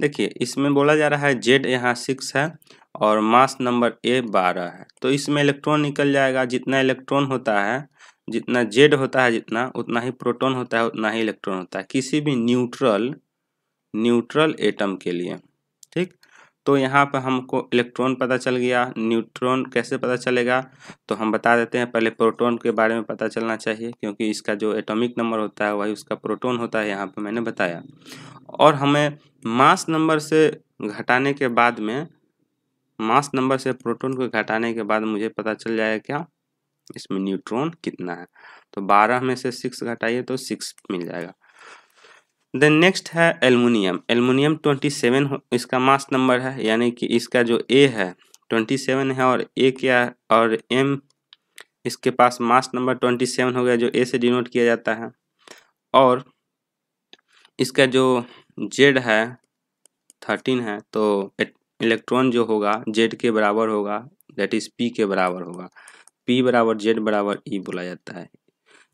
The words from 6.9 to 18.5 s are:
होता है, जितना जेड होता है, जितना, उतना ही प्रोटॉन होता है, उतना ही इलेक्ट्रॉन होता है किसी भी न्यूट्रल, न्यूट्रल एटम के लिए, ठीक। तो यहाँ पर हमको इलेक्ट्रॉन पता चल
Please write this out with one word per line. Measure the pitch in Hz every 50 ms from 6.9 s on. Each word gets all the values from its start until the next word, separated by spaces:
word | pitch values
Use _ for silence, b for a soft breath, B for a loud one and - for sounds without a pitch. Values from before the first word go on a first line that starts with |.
| 131 131 131 - 139 139 143
होता | 131 135 120 123 117 107 101 101
है, | 104 117 139 147 b b b b b b b _ -
जितना | 110 113 110 113 120 123 120
जेड | 107 98 123 143 151 147
होता | 135 135 123 - 131 127
है, | 120
जितना, | 113 113 - - - 113 127 127 -
उतना | - 117 - 117 117
ही | 117 127
प्रोटॉन | 120 - - 123 117 - 131 131 131
होता | 127 123 - - 117
है, | 117
उतना | 113 - 104 110 107
ही | 107 113
इलेक्ट्रॉन | 110 107 98 - - - 95
होता | 92 90 - - 95
है | - -
किसी | - 135 131 - - 151
भी | 147 151 139
न्यूट्रल, | 120 113 120 123 123 123 120 120 - 139 123 107 98 113 127 156 - _ _ _ _ _ _ _ _ _ _ _ _ _ _ -
न्यूट्रल | 107 113 120 120 117 113 - - 147 156 160 - -
एटम | - 107 101 - 107 98 95
के | 90 - 90
लिए, | 87 87 87 87 82 85 - _ _ _ _ _ _ _ - - -
ठीक। | 160 185 180 _ b b b b b b b b _ -
तो | - 139
यहाँ | 139 131 131 135 143 143
पर | 143 143 135
हमको | 127 131 131 127 127 131 - 127 - - -
इलेक्ट्रॉन | 120 120 123 - - 123 131 131
पता | 123 131 120 131
चल | 123 127 131